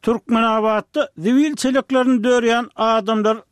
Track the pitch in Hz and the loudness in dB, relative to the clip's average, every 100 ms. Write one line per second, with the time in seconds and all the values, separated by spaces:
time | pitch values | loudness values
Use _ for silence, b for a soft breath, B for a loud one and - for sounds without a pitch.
0 | - 233 - 226 226 220 214 214 - 294 | -2 -4 -2 0 0 0 0 -2 -4 -6
1 | 277 - 170 254 302 294 262 269 - 262 | -6 -4 0 2 2 0 -2 -2 0 0
2 | 254 254 220 247 233 233 220 - 220 226 | 2 2 2 0 2 0 -4 -4 0 0
3 | 202 220 214 220 - | 0 0 0 -2 -6